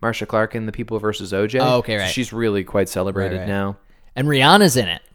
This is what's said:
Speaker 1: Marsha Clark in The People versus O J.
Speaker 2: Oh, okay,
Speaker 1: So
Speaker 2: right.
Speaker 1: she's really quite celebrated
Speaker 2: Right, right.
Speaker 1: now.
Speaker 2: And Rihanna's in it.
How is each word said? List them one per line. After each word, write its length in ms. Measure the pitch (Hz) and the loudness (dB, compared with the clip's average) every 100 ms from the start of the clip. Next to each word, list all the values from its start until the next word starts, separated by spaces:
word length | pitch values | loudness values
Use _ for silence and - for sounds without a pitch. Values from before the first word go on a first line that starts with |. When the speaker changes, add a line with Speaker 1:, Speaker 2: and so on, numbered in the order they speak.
Speaker 1:
Marsha 240 | 113 110 104 | -4 -4 -2
Clark 280 | 110 110 117 | -2 -2 -2
in 100 | 110 | -8
The 80 | |
People 260 | 107 113 110 | -8 -6 -4
versus 360 | 107 104 95 95 | -4 -4 -4 -2
O 120 | 104 | 0
J. 120 | 127 | 0
Speaker 2:
Oh, 180 | 127 123 | 2 0
okay, 200 | 113 107 | 0 -2
Speaker 1:
So 40 | 92 | -2
Speaker 2:
right. 60 | |
Speaker 1:
she's 220 | 131 120 | -4 -4
really 320 | 113 113 101 92 | -2 -2 0 -2
quite 240 | 101 95 | 0 0
celebrated 460 | 98 92 95 95 92 | -2 -4 -2 -4 -4
Speaker 2:
Right, 40 | |
right. 60 | 92 | -4
Speaker 1:
now. 280 | 98 98 101 _ - - - | -4 -4 -6 _ -20 -14 -4
Speaker 2:
And 100 | 143 | 0
Rihanna's 480 | 139 135 196 196 127 | 4 6 8 6 4
in 120 | 95 | 0
it. 140 | 85 - | -4 -10